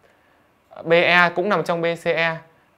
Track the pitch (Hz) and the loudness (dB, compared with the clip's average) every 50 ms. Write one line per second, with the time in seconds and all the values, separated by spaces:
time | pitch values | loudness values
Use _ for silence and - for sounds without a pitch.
0 | _ _ _ _ _ _ _ _ _ _ _ _ _ _ - - - 156 165 170 | _ _ _ _ _ _ _ _ _ _ _ _ _ _ -20 -12 -2 2 2 2
1 | 175 139 175 180 175 170 175 - 175 208 202 170 151 - 175 170 165 170 170 165 | 4 4 4 4 4 2 0 -2 -2 -2 -2 -2 -2 -4 -4 -2 -2 -4 -4 -4
2 | - 170 165 156 165 165 160 160 - _ _ _ _ _ _ | -4 -4 -2 -2 -2 -4 -4 -8 -12 _ _ _ _ _ _